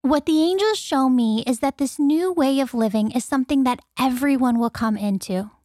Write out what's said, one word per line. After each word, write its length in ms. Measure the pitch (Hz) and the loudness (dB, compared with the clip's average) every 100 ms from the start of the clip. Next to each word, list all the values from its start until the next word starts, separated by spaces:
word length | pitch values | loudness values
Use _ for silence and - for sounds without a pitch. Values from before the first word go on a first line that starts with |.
What 240 | 262 294 294 | 2 0 2
the 160 | 311 | 2
angels 360 | 330 381 427 427 | 2 2 0 -2
show 300 | - 285 262 | -2 0 2
me 360 | 254 226 214 240 | 2 2 0 -2
is 140 | 240 | -2
that 180 | 277 - | -2 -2
this 200 | 269 - | -6 0
new 340 | 285 311 370 | 0 2 0
way 260 | 339 269 269 | 0 2 2
of 140 | 262 | -2
living 380 | 240 220 214 214 | 0 0 0 0
is 120 | 247 | -2
something 380 | - 277 254 277 | -2 -2 0 2
that 160 | 254 247 _ - | 2 -2 _ -2
everyone 600 | 262 247 285 269 254 233 | -2 0 0 2 2 2
will 120 | 233 | 0
come 260 | - 226 202 | -2 -4 -2
into. 540 | 202 190 - 185 208 _ | -2 -2 -2 -6 -6 _